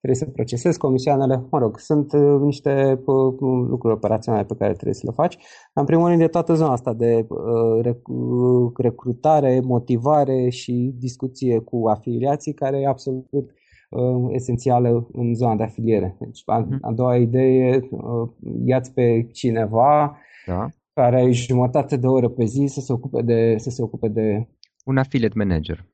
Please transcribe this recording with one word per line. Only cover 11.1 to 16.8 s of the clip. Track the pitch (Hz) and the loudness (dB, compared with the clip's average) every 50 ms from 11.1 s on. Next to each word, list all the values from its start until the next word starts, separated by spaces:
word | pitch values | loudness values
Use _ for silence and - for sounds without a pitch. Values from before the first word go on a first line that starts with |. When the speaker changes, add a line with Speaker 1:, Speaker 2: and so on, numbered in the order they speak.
| 123 - - 127 131 - 131 127 117 113 | -8 -8 -10 -10 -8 -4 0 0 0 0
Speaker 1:
cu | 110 - - 120 113 110 | -2 -2 -4 -2 0 0
afiliații, | 107 107 - 127 120 117 123 139 143 147 - 156 143 | 0 -2 -2 -6 -4 -2 -2 -2 -2 -2 -4 -10 -8
care | - 143 135 139 139 | -4 -4 -2 -2 0
e | 135 135 | 0 -2
absolut, | 131 131 - 143 131 131 131 _ - 143 131 135 _ _ _ _ _ _ _ _ | -2 -2 -6 -8 -8 -8 -8 _ -6 -6 -6 -6 _ _ _ _ _ _ _ _
uh, | - 123 123 127 127 123 123 123 | -6 -2 -2 0 0 0 -2 -2
esențială | - 127 123 - 120 120 - 135 123 123 123 120 117 117 117 - | -4 -6 -4 -4 -6 -2 0 0 2 2 2 2 2 0 -2 -6
în | - 127 120 117 120 | -8 -6 -4 -4 -2
zona | 110 123 117 110 | 0 0 0 0
de | 104 | 0
afiliere. | 113 110 - - 113 113 110 101 92 95 95 _ | -2 -4 -6 -4 0 0 0 0 0 -4 -8 _
Deci, | - - 117 - _ | -16 -16 -16 -14 _
a, | - 107 117 | -2 -2 -2
Speaker 2:
Mhm. | 113 - 131 139 | -2 -2 -6 -6